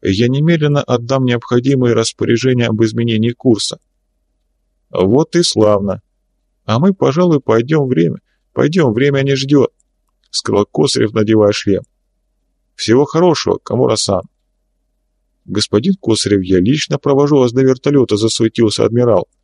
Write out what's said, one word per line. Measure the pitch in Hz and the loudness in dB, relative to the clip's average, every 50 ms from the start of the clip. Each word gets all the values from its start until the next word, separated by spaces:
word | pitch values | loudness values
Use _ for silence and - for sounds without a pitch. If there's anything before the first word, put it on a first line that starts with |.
| - | -20
"Я | - 95 95 120 120 | -18 -8 -6 -4 -4
немедленно | 131 139 147 160 170 165 147 147 143 143 - | -2 -2 -2 -2 -2 -2 -2 -2 -2 -2 -2
отдам | - 123 120 117 117 135 135 131 | -2 -4 -4 -4 -4 -4 -2 -2
необходимые | 123 120 120 - - 123 123 123 131 139 135 123 120 117 | -2 -2 -4 -4 -2 -2 -2 0 0 -2 0 0 0 0
распоряжения | 113 113 - - _ - - 120 113 113 131 127 123 120 | 0 -2 -4 -4 _ -4 -2 -2 0 0 -2 0 0 -2
об | 113 113 107 113 | -2 0 0 -2
изменении | 110 110 117 117 117 113 110 110 120 | -2 -2 -4 -4 -2 -2 -2 -2 -2
курса". | 120 _ - 135 117 101 - - - - _ _ _ _ _ _ _ _ _ _ _ _ _ _ _ _ _ _ _ _ _ _ | -4 _ 0 0 0 0 -2 -8 -10 -12 _ _ _ _ _ _ _ _ _ _ _ _ _ _ _ _ _ _ _ _ _ _
"Вот | - - 92 95 110 135 160 - - | -2 -2 0 2 2 2 0 0 -2
и | 170 175 | -2 -2
славно! | - - 110 110 104 104 101 98 101 92 101 _ _ _ _ _ _ _ _ _ _ _ _ _ | -2 0 2 2 2 2 0 0 -4 -6 -6 _ _ _ _ _ _ _ _ _ _ _ _ _
А | - 107 117 | -4 -2 0
мы, | 151 196 196 | 2 0 0
пожалуй, | _ - 135 135 160 180 180 160 143 | _ 0 0 2 2 2 2 2 0
пойдём | - - 113 113 117 127 156 160 143 | 0 2 0 0 2 0 0 0 0
время. | 131 123 156 170 165 - - _ _ _ _ _ _ _ | 0 0 0 0 0 -2 -6 _ _ _ _ _ _ _
Пойдём, | - 127 147 156 190 160 127 107 | -2 -2 0 2 2 2 2 2
время | 113 131 143 139 139 135 | 0 0 0 0 0 0
не | 139 139 | 0 -2
ждёт", | 135 135 139 147 143 127 - _ _ _ _ _ _ _ _ _ _ _ _ - | -2 0 0 2 2 2 2 _ _ _ _ _ _ _ _ _ _ _ _ -10
сказал | - - - - 101 104 | -10 -6 -2 0 0 0
Косарев, | _ _ - 156 139 - - 117 107 107 | _ _ -2 -2 0 0 0 -2 -2 0
надевая | 113 107 104 110 107 104 101 104 | -2 0 2 2 4 4 2 2
шлем. | - - 104 98 90 - _ _ _ _ _ _ _ _ _ _ _ _ _ _ _ _ _ _ | 0 -2 -2 -2 -2 -4 _ _ _ _ _ _ _ _ _ _ _ _ _ _ _ _ _ _
"Всего | - - - 110 127 147 | -12 -2 0 2 2 2
хорошего, | 147 - 160 175 180 160 - - - 92 95 | 0 0 0 2 2 0 0 -2 -4 -4 -4
Камура-сан". | _ - - 113 131 127 113 104 - - 101 92 - - _ _ _ _ _ _ _ _ _ _ _ _ _ _ _ _ _ _ _ _ _ _ _ | _ -6 -2 -2 0 0 0 -2 -2 -2 -4 -4 -4 -8 _ _ _ _ _ _ _ _ _ _ _ _ _ _ _ _ _ _ _ _ _ _ _
"Господин | - - 98 104 - - 104 120 185 196 | -8 -6 -6 -4 0 -2 0 0 0 -4
Косарев, | - - - 113 101 - 101 101 101 92 | -2 0 -2 -2 0 0 0 0 0 0
я | 90 95 90 | 2 0 2
лично | 90 104 139 156 - - 156 139 | 2 2 0 0 -2 -4 -6 -4
провожу | _ 143 139 135 143 143 151 143 | _ 0 2 2 2 2 4 2
вас | 127 123 117 | 2 2 0
до | 127 135 | 0 2
вертолёта", | 131 131 131 _ 143 147 143 120 113 120 | 2 0 0 _ 0 2 2 2 2 0
засуетился | 104 107 113 - - 120 113 _ - 117 107 101 - 113 | 0 0 -2 0 0 -2 -2 _ 2 0 0 2 0 -2
адмирал. | 107 110 120 123 120 110 92 104 _ _ _ | 0 2 2 2 2 2 0 0 _ _ _